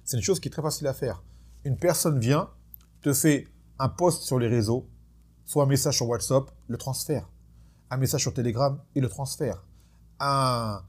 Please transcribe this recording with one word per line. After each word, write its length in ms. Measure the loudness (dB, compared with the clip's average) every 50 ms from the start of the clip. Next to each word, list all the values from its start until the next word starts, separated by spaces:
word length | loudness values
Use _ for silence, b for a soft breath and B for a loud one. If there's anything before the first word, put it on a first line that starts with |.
| -10
c'est 140 | -6 -4
une 60 | -2 0
chose 160 | 0 0 0
qui 80 | -2
est 40 | -8
très 120 | -8 -4 -4
facile 240 | -4 -4 -4 -4
à 60 | -4 -4
faire. 300 | -2 -4 -4 -4 -6 -10 b b b b b b b b
Une 140 | -4 -2
personne 400 | 0 2 2 2 2 2 0 2
vient, 320 | 2 2 2 2 2 0 -4 -10 -20 -20 -20 -20 -20 -20 _ _ -4
te 120 | 0 0 2
fait 340 | 4 4 4 4 4 0 -6 -18 -20 -20 -14 -6
un 120 | -4 -4 -2
post 340 | 0 2 2 2 2 2 -2
sur 160 | -2 0 2
les 80 | 2
réseaux, 420 | 2 2 2 2 2 0 -2 -4 -8 -20 -20 -20 -20 -20 -20 _ -20 -20 _ -10
soit 180 | -2 0 2 2
un 40 |
message 300 | 4 4 2 2 2 0
sur 100 | 0 0
WhatsApp, 420 | 0 -2 -2 0 2 0 0 0 -2 -14 -18 -10
le 100 | -10 -8
transfère. 520 | -8 -6 -6 -6 -6 -4 -4 -4 -4 -4 -8 -16 -20 -20 -20 b b b b b b b b
Un 80 | -2
message 240 | 0 0 0 0 0
sur 120 | -2 -2 -2
Telegram, 480 | -2 -2 0 0 2 0 0 0 -4 -8 _ -2
il 80 | -2 -2
le 60 | -2
transfère. 540 | -2 -6 -8 -8 -6 -4 -4 -4 -6 -6 -12 -20 b b b b b b b -16 -8 -4
Un 640 | -2 0 2 2 2 2 0 0 -2 -4 -6 -8 -10